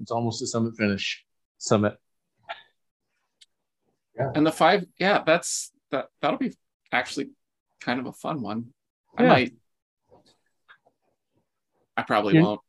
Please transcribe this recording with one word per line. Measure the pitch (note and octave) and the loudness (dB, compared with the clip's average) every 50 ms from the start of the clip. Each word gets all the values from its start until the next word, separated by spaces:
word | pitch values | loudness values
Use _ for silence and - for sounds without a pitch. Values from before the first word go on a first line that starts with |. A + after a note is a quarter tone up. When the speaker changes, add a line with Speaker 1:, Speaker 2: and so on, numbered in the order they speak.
Speaker 1:
It's | - - A#2 | -10 -6 -4
almost | A#2 A#2+ A#2 A2 - B2+ | -4 -2 -4 -4 -6 -8
a | |
summit | - - A#2 A2+ A#2 A2 | -6 -4 -2 -4 -4 -2
finish. | A2+ A2 G2+ G2 G2 - - - - _ _ _ _ _ _ _ _ | -2 -2 0 0 -2 -4 -8 -8 -10 _ _ _ _ _ _ _ _
Summit. | - - A2+ G#2 G#2 G2+ - - _ _ _ _ _ _ _ _ _ - - - - _ _ _ _ _ _ _ _ _ _ _ _ _ _ _ - _ _ _ _ _ _ _ _ _ _ _ _ _ _ | -2 0 2 2 2 0 -2 -6 _ _ _ _ _ _ _ _ _ -18 -18 -18 -20 _ _ _ _ _ _ _ _ _ _ _ _ _ _ _ -20 _ _ _ _ _ _ _ _ _ _ _ _ _ _
Speaker 2:
Yeah. | - C3+ B2 - | -6 -6 -2 0
Speaker 3:
And | D#3 D3+ | 2 2
the | D#3+ D#3 | 2 2
five, | - E3+ E3 G3 G3+ F3 - _ - | 4 4 4 4 2 0 -6 _ -2
yeah, | F3+ F#3+ G3+ - - | 0 0 0 2 2
that's, | D#3+ D#3+ F3 - - - - - - _ _ _ _ | 2 2 2 0 -2 -8 -8 -10 -12 _ _ _ _
that, | D3 C3 - - _ _ - | -6 -6 -6 -8 _ _ -4
that'll | D3 C4 - | -4 -2 -2
be | C4+ G#3+ - _ _ _ _ _ _ _ - | -4 -6 -6 _ _ _ _ _ _ _ -2
actually | A#2+ - - - D3 - - - _ _ _ _ _ _ _ _ _ | -2 -2 -2 -6 -8 -8 -8 -12 _ _ _ _ _ _ _ _ _
kind | - B2 B2 C3 | -6 -6 -4 -4
of | B2 | -6
a | - - | -10 -12
fun | - - C#3+ E3 C#3+ | -10 -8 -8 -6 -6
one. | A2 F#2+ A2 A#2 A#2+ - - _ _ _ _ _ _ _ _ - | -6 -6 -8 -8 -8 -10 -16 _ _ _ _ _ _ _ _ 2
I | B2 | 4
Speaker 1:
Yeah. | B2+ | 6
Speaker 3:
might, | C3 C3 B2+ - - _ _ _ _ _ _ _ _ _ _ _ - _ _ _ _ _ _ _ _ _ _ _ - _ _ _ _ _ _ _ _ _ _ _ _ _ _ _ _ _ _ _ _ _ _ _ _ | 6 4 4 0 -4 _ _ _ _ _ _ _ _ _ _ _ -20 _ _ _ _ _ _ _ _ _ _ _ -20 _ _ _ _ _ _ _ _ _ _ _ _ _ _ _ _ _ _ _ _ _ _ _ _
I | - - | -8 -4
probably | - A#2+ G#2 G#2 G3 F3+ | 0 0 0 2 4 4
Speaker 1:
You're, | D#3+ E3 | 4 4
Speaker 3:
won't. | A2 G#2 - - | 4 0 -4 -10